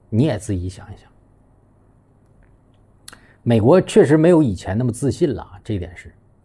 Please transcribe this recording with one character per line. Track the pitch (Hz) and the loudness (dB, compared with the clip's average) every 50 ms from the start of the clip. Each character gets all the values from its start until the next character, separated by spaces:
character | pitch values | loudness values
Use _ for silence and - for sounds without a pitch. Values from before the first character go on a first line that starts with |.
| _ _ | _ _
你 | 110 107 139 | -2 0 0
也 | 160 120 104 | 0 -2 -6
自 | - - | -6 -8
己 | 101 92 90 92 | -8 -6 -6 -10
想 | - - - - 95 | -12 -14 -18 -20 -20
一 | - | -20
想。 | _ _ _ _ _ _ _ _ _ _ _ _ _ _ _ _ _ _ _ _ _ _ _ _ _ _ _ _ _ _ _ _ _ _ _ _ _ _ _ _ _ - - _ _ _ _ _ | _ _ _ _ _ _ _ _ _ _ _ _ _ _ _ _ _ _ _ _ _ _ _ _ _ _ _ _ _ _ _ _ _ _ _ _ _ _ _ _ _ -20 -20 _ _ _ _ _
美 | _ 120 117 113 | _ 0 0 2
国 | 101 123 170 185 | 4 4 4 4
确 | 180 - - 220 180 | 2 2 2 4 4
实 | 131 151 160 | 4 4 4
没 | 156 175 | 4 4
有 | 180 156 | 4 4
以 | 156 123 92 | 2 0 -2
前 | 82 - - 95 110 | -6 -8 -6 -6 -4
那 | 127 | -4
么 | 123 | -4
自 | 107 - 147 131 | -4 -4 -4 -4
信 | - - 175 156 113 | -2 -2 -4 -4 -4
了 | 90 | -8
啊， | 76 - - - _ | -12 -16 -20 -20 _
这 | - 110 | -8 -8
一 | 95 | -8
点 | - - 90 | -8 -12 -16
是， | - - - _ _ _ _ _ _ | -20 -20 -20 _ _ _ _ _ _